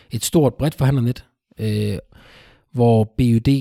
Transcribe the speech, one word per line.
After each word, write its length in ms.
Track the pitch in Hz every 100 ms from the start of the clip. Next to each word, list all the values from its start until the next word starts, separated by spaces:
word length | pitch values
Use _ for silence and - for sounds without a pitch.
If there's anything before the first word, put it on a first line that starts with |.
| _
et 140 | 113
stort, 300 | - 175 135
bredt 200 | - 147
forhandlernet, 500 | - 135 139 120 - - _ _ -
øh, 380 | 110 104 104 92 - - - - - _ _
hvor 320 | 123 117 113
B 160 | 110 -
Y 180 | 123 113
D, 100 | 131 139